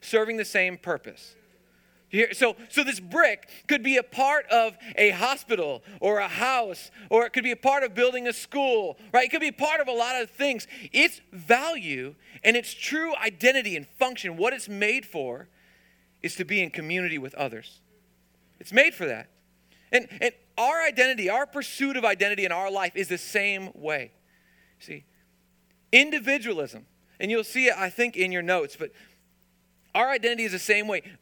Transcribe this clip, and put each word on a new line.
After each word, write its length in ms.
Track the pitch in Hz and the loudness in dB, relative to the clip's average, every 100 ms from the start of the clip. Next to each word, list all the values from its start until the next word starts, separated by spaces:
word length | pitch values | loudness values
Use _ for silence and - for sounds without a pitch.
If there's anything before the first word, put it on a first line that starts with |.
serving 360 | - 226 220 226 | 0 0 2 -2
the 80 | 202 | -2
same 320 | 202 185 180 | 0 0 -2
purpose. 580 | 175 156 - - - - _ _ _ _ _ _ _ | -6 -6 -6 -20 -20 -20 _ _ _ _ _ _ _
You 80 | 202 | 0
hear? 140 | 226 | 0
So, 240 | - 247 214 233 | 2 0 0 -4
so 140 | - | -2
this 160 | 269 214 | -2 -4
brick 500 | 180 269 302 208 - - - | -6 2 2 2 -8 -16 -2
could 140 | 294 | 0
be 140 | 240 262 | 2 0
a 80 | |
part 420 | 240 - 269 294 - | 0 0 2 2 2
of 300 | 233 226 196 233 - | 2 2 -2 -10 2
a 140 | 208 | 2
hospital 720 | 185 233 277 - 220 151 123 - 202 | 4 0 -2 -2 -2 -2 -6 -12 -2
or 180 | 185 208 | 0 0
a 80 | 196 | -2
house, 640 | 170 247 262 220 175 - - 202 | -2 0 0 -2 -8 -16 -20 2
or 160 | 220 233 | 4 4
it 60 | |
could 140 | 262 240 | 0 -2
be 60 | |
a 60 | 233 | 0
part 260 | 262 277 | 2 2
of 120 | 254 190 | 0 2
building 320 | 247 247 240 | 2 2 -4
a 60 | |
school, 640 | 226 - 277 269 233 185 - - | -6 -6 -2 2 2 0 -8 2
right? 120 | 240 254 | 4 4
It 40 | |
could 120 | 311 | 0
be 100 | 302 | -2
part 280 | - 302 311 | 0 0 0
of 80 | 269 | 0
a 60 | |
lot 280 | 240 233 254 | 0 0 -2
of 80 | 226 | -6
things. 380 | - 277 233 - 269 220 | -2 -2 -2 -6 -16 -4
Its 300 | 233 320 - _ | 2 2 2 _
value 840 | 185 160 240 311 320 170 135 127 147 - - | -20 2 2 2 -6 -6 -8 -8 -14 -20 0
and 140 | 214 240 | 2 2
its 160 | 233 | -2
true 420 | - - 302 330 - | -10 -6 -4 -2 -2
identity 640 | 220 175 240 269 208 165 | -4 2 2 2 -2 -8
and 100 | 143 | -10
function, 480 | - 254 247 190 165 | -2 -2 -2 -10 -2
what 180 | 214 | -2
it's 140 | 262 202 | -2 -8
made 380 | 202 208 254 - | -2 -2 -2 -6
for, 420 | 165 131 123 - _ _ _ _ _ _ _ | -8 -6 -8 -14 _ _ _ _ _ _ _
is 140 | 170 - | -10 -6
to 100 | 170 | -4
be 160 | 202 | -2
in 100 | 170 | -2
community 460 | - 156 180 180 156 | -4 -6 -4 -4 -6
with 160 | 131 - | -8 -6
others. 440 | 139 110 - - _ _ _ _ _ _ _ _ | -6 -6 -18 -20 _ _ _ _ _ _ _ _
It's 120 | - | 0
made 220 | 214 311 | 4 4
for 120 | - 165 | 2 -6
that. 240 | 110 - _ _ _ _ _ _ | -6 -10 _ _ _ _ _ _
And, 160 | 247 233 - | 0 0 -4
and 100 | 240 - _ - | -4 -4 _ -2
our 240 | 240 330 | 0 2
identity, 480 | 320 240 254 247 185 | 0 2 2 2 0
our 160 | 226 285 | 0 -2
pursuit 520 | 285 - - 277 262 | -6 -8 -4 -4 0
of 80 | 226 | 0
identity 400 | 196 202 202 185 | 2 0 0 -2
in 60 | |
our 180 | 170 196 | -2 -2
life 240 | 196 180 180 | -2 -4 -4
is 120 | 180 | -6
the 100 | 175 | -6
same 540 | - 208 202 196 190 | -4 -2 -2 -4 -8
way. 380 | - 147 151 117 _ _ _ _ _ _ _ | -10 -6 -6 -6 _ _ _ _ _ _ _
See, 240 | - 76 _ _ _ _ _ _ _ _ _ | -18 -18 _ _ _ _ _ _ _ _ _
individualism, 920 | 240 294 302 226 285 226 180 139 110 - _ _ _ | 6 6 0 0 -2 -2 -6 -6 -10 -20 _ _ _
and 120 | 196 | -2
you'll 120 | 226 | -2
see 240 | 220 254 254 | -2 0 2
it, 60 | 190 | 2
I 120 | 190 | -4
think, 260 | 202 240 233 | -2 -2 0
in 160 | 185 | -2
your 100 | 180 | -2
notes, 340 | 170 180 143 - | 0 0 -2 -8
but 140 | 156 - - _ _ _ _ _ _ _ _ | -12 -14 -20 _ _ _ _ _ _ _ _
our 160 | 196 254 | 0 2
identity 340 | 269 226 233 | 2 0 0
is 80 | 220 | -2
the 80 | 180 | -4
same 280 | - 208 214 | 2 2 2
way. 140 | 185 196 185 | -4 -6 -12